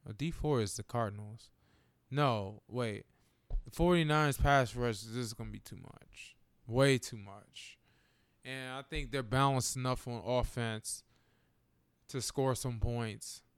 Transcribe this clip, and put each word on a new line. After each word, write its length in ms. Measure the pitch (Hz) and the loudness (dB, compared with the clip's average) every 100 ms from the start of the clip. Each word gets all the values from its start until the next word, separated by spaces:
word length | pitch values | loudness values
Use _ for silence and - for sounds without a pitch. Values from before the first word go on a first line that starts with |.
| - | -12
Oh, 60 | |
Dee 180 | 107 156 | -4 -4
Ford 320 | - 151 131 | -2 0 2
is 140 | 104 - | 0 -4
the 60 | |
Cardinals. 680 | - 120 110 104 104 117 - _ _ _ _ _ _ | -6 -4 -4 -6 -12 -16 -20 _ _ _ _ _ _
No, 520 | 135 143 113 98 104 - | 0 2 2 -2 -8 -8
wait. 360 | 120 117 101 - _ _ _ _ - - | -4 -2 -4 -10 _ _ _ _ -4 -4
The 60 | |
forty-niners 680 | - 170 175 156 151 147 131 | 2 6 6 4 4 4 4
pass 360 | 143 139 120 | 6 6 4
rush, 280 | 120 120 104 | 2 0 0
this 160 | 113 117 | -6 -6
is 160 | 117 | -6
gonna 160 | 113 110 | -6 -10
be 100 | 107 | -10
too 180 | - - | -14 -16
much. 600 | - - - - - - _ _ - | -16 -18 -20 -20 -20 -20 _ _ -2
Way 320 | 120 139 131 | 4 6 4
too 200 | - 110 | 0 -12
much. 600 | 101 101 101 - - - _ _ _ _ _ _ 131 | -14 -18 -18 -18 -18 -20 _ _ _ _ _ _ -10
And 260 | 131 131 | -8 -6
I 120 | 131 | -8
think 280 | 139 156 135 | -6 -6 -2
they're 120 | 139 | -4
balanced 520 | 117 131 139 131 - 131 | 2 4 6 4 0 -2
enough 320 | 127 127 - | 0 0 -2
on 140 | 117 90 | -6 0
offense 800 | 123 117 - 113 110 - - _ _ _ _ _ _ _ _ _ _ - | 2 2 -2 -2 -4 -6 -10 _ _ _ _ _ _ _ _ _ _ -10
to 140 | 135 | -6
score 340 | - - 131 123 | -4 0 0 0
some 240 | 127 117 | -2 0
points 600 | 117 120 113 101 - - _ | 0 0 -4 -6 -12 -14 _